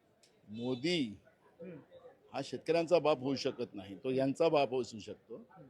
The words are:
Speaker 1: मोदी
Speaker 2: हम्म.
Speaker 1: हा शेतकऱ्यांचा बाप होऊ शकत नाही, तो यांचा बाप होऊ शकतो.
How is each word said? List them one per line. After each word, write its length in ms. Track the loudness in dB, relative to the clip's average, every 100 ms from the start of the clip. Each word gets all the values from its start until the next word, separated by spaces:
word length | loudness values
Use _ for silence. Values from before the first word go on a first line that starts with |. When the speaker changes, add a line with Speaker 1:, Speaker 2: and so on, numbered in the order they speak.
| _ _ -20 _ -14 -6
Speaker 1:
मोदी 560 | -2 0 2 2 0 -4 -16 _ _ -16
Speaker 2:
हम्म. 140 | -14 -14 -18 -20 -20 -20 -12
Speaker 1:
हा 80 | -8
शेतकऱ्यांचा 540 | -6 -4 0 2 4 4
बाप 220 | 6 2
होऊ 140 | 2
शकत 400 | -2 -2 -4 -6
नाही, 220 | -8 -12 -8
तो 140 | -2
यांचा 380 | 2 2 4 4
बाप 220 | 4 2
होऊ 120 | 0
शकतो. 580 | -4 -8 -12 -14 -14 -16 -16 -20